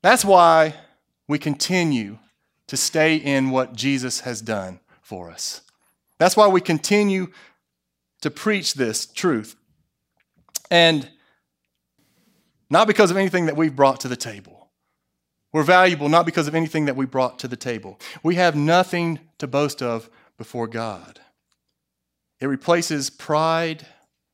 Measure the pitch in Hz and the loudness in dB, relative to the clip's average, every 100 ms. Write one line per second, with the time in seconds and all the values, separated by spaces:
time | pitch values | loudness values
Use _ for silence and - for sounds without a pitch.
0 | 190 247 196 185 170 160 156 156 _ _ | 2 2 6 6 8 6 2 -2 _ _
1 | _ _ - 147 156 143 - 185 165 127 | _ _ -6 -4 -4 -4 -2 0 0 0
2 | 101 110 _ _ _ _ - 131 - 160 | -4 -12 _ _ _ _ -10 -6 -4 0
3 | 160 156 143 139 131 131 127 120 135 135 | 0 0 -2 -2 0 -2 -4 -6 -4 -4
4 | 127 - 127 110 110 107 92 92 _ _ | -6 -8 -10 -10 -8 -8 -8 -14 _ _
5 | _ 95 85 85 - - _ _ _ _ | _ -16 -16 -14 -12 -12 _ _ _ _
6 | _ _ 175 220 208 185 180 156 - 208 | _ _ 2 4 4 4 0 -2 0 2
7 | 208 190 180 - - _ _ _ _ _ | 2 0 -4 -12 -20 _ _ _ _ _
8 | _ _ 147 - 214 202 160 139 117 107 | _ _ -10 -6 -4 -2 -4 -2 -2 -4
9 | - - 185 117 104 - _ _ _ _ | -8 -4 -2 -2 -6 -18 _ _ _ _
10 | _ _ _ _ _ - - 170 165 156 | _ _ _ _ _ -14 0 4 4 2
11 | 127 _ _ _ _ _ _ _ _ _ | -6 _ _ _ _ _ _ _ _ _
12 | _ _ _ _ _ _ _ 165 214 208 | _ _ _ _ _ _ _ 2 2 4
13 | 190 190 190 180 160 147 160 135 135 127 | 4 2 0 0 -2 0 -2 4 2 2
14 | 127 120 120 104 101 - _ _ _ _ | -8 -8 -10 -14 -20 -20 _ _ _ _
15 | _ _ _ _ _ 156 147 180 185 160 | _ _ _ _ _ -2 4 6 6 2
16 | 147 165 170 160 151 160 156 160 147 131 | 2 2 2 -2 -2 -2 -2 -2 -2 -2
17 | 131 135 127 - 123 120 127 113 101 92 | -4 -2 -4 -4 -12 -10 -8 -10 -12 -18
18 | - - 160 180 175 147 147 175 185 175 | -20 -6 -2 2 2 2 2 2 2 -2
19 | 170 156 - _ 139 139 147 - 123 113 | -4 -6 -12 _ -6 -2 -4 -4 -6 -6
20 | - _ _ _ 113 123 113 113 113 92 | -10 _ _ _ -14 -10 -8 -6 -8 -10
21 | - _ _ _ _ _ _ _ _ _ | -18 _ _ _ _ _ _ _ _ _
22 | _ _ _ _ 135 139 - 170 165 151 | _ _ _ _ -6 -4 0 0 0 -6
23 | 131 - - 151 160 165 165 160 - _ | -6 -12 -4 -2 0 -2 -4 -8 -16 _
24 | _ _ _ | _ _ _